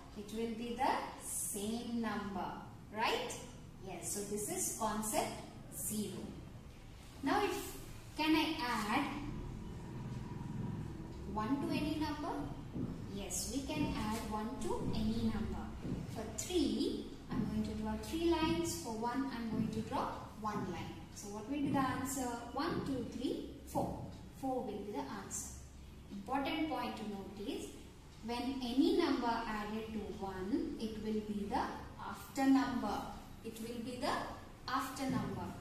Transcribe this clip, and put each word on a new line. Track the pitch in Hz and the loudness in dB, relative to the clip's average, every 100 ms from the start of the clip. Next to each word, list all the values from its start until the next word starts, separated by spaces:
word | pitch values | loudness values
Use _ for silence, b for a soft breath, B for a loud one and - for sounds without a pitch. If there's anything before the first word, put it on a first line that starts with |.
| - 214 | -10 -10
It | 202 | -4
will | 220 233 220 | -2 0 0
be | 233 233 | -2 2
the | 277 - - - - | 4 4 0 -6 -6
same | - - 202 214 233 233 233 | -4 -2 -2 0 -2 0 0
number, | 220 202 196 185 - - - - - 208 | 0 0 -2 -2 -2 -4 -8 -12 -6 2
right? | 240 - - - - - - - 190 | 4 4 0 -6 -8 -12 -12 -10 -8
Yes, | - - | -6 -4
so | 208 | -2
this | 196 208 247 | 0 0 0
is | 370 - - | 0 0 2
concept | 220 214 220 311 - - - - - - | 0 2 2 2 2 -2 -8 -12 -10 -6
zero. | - 214 202 - - - - - - - - - - - | -2 0 0 -4 -6 -8 -10 -12 -12 -14 -14 -14 -14 -2
Now | 277 403 | 2 4
if, | 392 - - - - - - - | 4 0 -4 -8 -10 -10 -8 2
can | 311 | 6
I | 311 - - | 6 6 2
add | 247 226 208 262 294 285 - - - - - - - - - - - - - - - - - - - - - | 2 2 2 2 2 -2 -4 -4 -4 -6 -6 -8 -8 -6 -4 -4 -4 -4 -4 -2 -2 -2 -4 -6 -6 -6 -2
one | 208 220 277 330 | 0 2 2 2
to | 294 | 2
any | 302 302 | 2 2
number? | 302 294 339 294 - - - - - - - | 0 0 -2 -2 -2 -6 -6 -2 -2 -2 -6
Yes, | 196 196 - - | -4 -2 -2 0
we | 262 | 0
can | - 302 - - | 0 2 2 2
add | 214 226 214 | 0 0 0
one | 214 226 269 | -2 -2 0
to | - - - 226 | 0 2 2 2
any | 220 226 | 4 4
number. | 226 - - 214 214 - - - - - | 4 2 0 -2 -4 -4 -2 -2 -2 -4
For | 214 - | -4 -4
three, | - 359 254 220 359 - - - - | 2 4 6 6 4 2 -4 -8 -2
I'm | - 214 | 0 2
going | 214 | 2
to | 214 214 | 0 0
draw | 214 220 | 0 -2
three | - 320 339 | 0 4 6
lines. | 330 320 330 330 - | 6 6 4 2 0
For | 240 | -2
one, | 220 233 262 269 240 | 0 0 2 0 -2
I'm | 226 | 0
going | 214 - | 2 2
to | 220 220 | 0 0
draw | 269 - - - - | 0 0 -2 -8 -4
one | 214 202 180 | -2 0 -2
line. | 170 196 190 - | -2 -4 -8 -10
So | - 208 | -10 -6
what | 208 220 | -6 -2
will | 285 | 0
be | 277 | 4
the | 277 | 6
answer? | 262 269 262 277 247 233 - | 4 2 0 0 0 -2 -4
One, | 269 339 - - | 0 0 2 0
two, | 254 220 | 0 -2
three, | - 294 - - - - | 0 0 0 -4 -10 -4
four. | - - - - - - - | 0 0 -2 -6 -8 -12 -4
Four | 269 247 | 0 0
will | 214 202 202 | 0 -4 -4
be | |
the | 277 | -4
answer. | 277 202 - - - - - - - - - | -4 -4 -6 -6 -6 -8 -10 -12 -12 -12 -10
Important | 202 240 269 277 - 311 | -8 0 2 2 2 2
point | 247 226 220 | 2 0 -2
to | 208 | -4
note | 196 190 - 208 | -4 -6 -6 -4
is, | 370 - - - - - - 220 | -4 -4 -10 -12 -14 -16 -10 -4
when | 240 247 277 | -2 0 0
any | 240 254 349 381 | 4 8 8 8
number | 311 254 233 | 6 6 4
added | 226 226 214 208 220 220 | 2 0 -2 -2 -2 -2
to | 220 196 - | -2 -2 -2
one, | 190 190 190 294 - - | -4 -2 2 2 2 -2
it | 220 208 | -2 -2
will | 214 214 208 | 0 0 0
be | 202 190 | -2 0
the | 277 - - - - | 0 0 -4 -10 -8
after | - - - - 269 | -8 -6 -4 4 8
number. | 269 247 233 214 190 - - - - | 10 8 2 0 0 -2 -8 -10 -10
It | 220 220 | -10 -6
will | 226 240 | -6 -4
be | 262 247 | -4 0
the | 302 - - - - - - | 2 2 0 -6 -10 -10 0
after | 269 269 285 | 2 2 0
number. | 262 254 - 196 190 - | 2 2 2 0 -4 -6